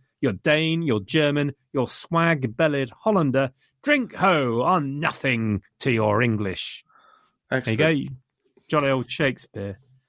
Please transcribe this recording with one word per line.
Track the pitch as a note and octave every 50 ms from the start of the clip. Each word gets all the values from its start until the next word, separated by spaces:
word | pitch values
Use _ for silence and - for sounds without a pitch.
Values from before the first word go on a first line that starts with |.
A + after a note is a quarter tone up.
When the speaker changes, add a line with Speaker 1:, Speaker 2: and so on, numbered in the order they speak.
| _ _ _ _
Speaker 1:
Your | C3+ B2 F#2+
Dane, | F2+ - D#3+ D3+ D#3 D#3+ D#3+ E3 E3
your | E3+ C#3+ A2 G#2+
German, | F#2+ - D#3 D#3 D3 D3 C#3+ D3 C#3+ C#3+ - _ _ _
your | - C3+ A#2+
swag-bellied | - - - - - E3+ E3 E3 E3 E3 C#3 C3 A2 A2+ - E3 D#3 C#3+ C#3 C3+ B2+ - -
Hollander, | - A3 G#3 F3+ D#3 C3+ B2 C3+ C3+ C3 - _ _ _ _ _ -
drink | C#4+ D4 C4+ A#3 - -
ho | - - G3 F3 D3+ C3+ A#2+ A2+ A#2 B2+
on | E3+ F#3 E3+ C#3+ C3+ C#3 D3
nothing | E3 C#3+ - - - C3+ A#2+ A2+ A2+ A2 G#2 G2 - _ _ -
to | - C3+
your | A#2 A2 G#2+ G#2+ G#2 A2+ B2
English." | A#2 A2 G#2 G#2 F#2+ F2+ - - - - - - _ _ _ _ _ _ _ _ _ _ _ _ -
Speaker 2:
Excellent. | C3 C3 B2 A#2+ A2
Speaker 1:
There | A2+ D#3 D#3+
you | D#3+ C3+ B2+ C3+
go, | C3 - _ _ _ _ _ _ _ _ _ -
jolly | D#3 D3+ C#3+ C#3
old | C3+ C3 A#2+ -
Shakespeare. | - - D3+ C3+ G#2+ - - - - G#2 G2 G2+ F#2+ - _ _ _ _ _